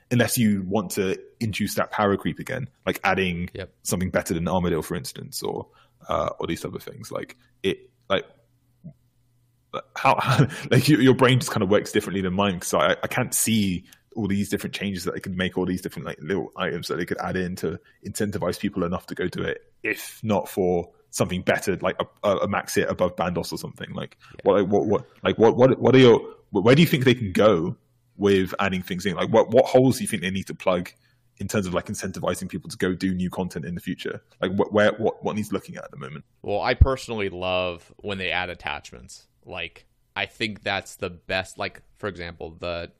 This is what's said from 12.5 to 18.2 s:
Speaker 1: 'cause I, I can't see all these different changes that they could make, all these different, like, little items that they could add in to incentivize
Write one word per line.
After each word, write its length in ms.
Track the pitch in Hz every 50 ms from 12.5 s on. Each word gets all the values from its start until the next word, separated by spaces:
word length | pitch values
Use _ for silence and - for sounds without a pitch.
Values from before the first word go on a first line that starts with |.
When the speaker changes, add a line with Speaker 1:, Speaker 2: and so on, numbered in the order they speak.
| 90 85
Speaker 1:
'cause 160 | - - -
I, 220 | 87 71 87 90 -
I 40 | -
can't 280 | - - 131 127 139 -
see 500 | - - 113 113 110 101 95 90 87 - - - - _ _ -
all 100 | - 104
these 220 | 92 98 98 101 -
different 260 | 104 98 - 95 -
changes 300 | - - 101 98 90 -
that 100 | - -
they 60 | 95
could 160 | - - 92
make, 200 | 90 92 90 -
all 100 | 95 92
these 160 | 87 92 92
different, 240 | - 80 - - 71
like, 120 | - - -
little 300 | 78 78 98 90 58 - -
items 320 | - 92 82 73 85 - -
that 80 | -
they 80 | 76 87
could 120 | - - -
add 180 | - 92 90
in 180 | 92 92 87 92
to 220 | - - 80 82 - - _ _ _ -
incentivize 540 | 101 101 -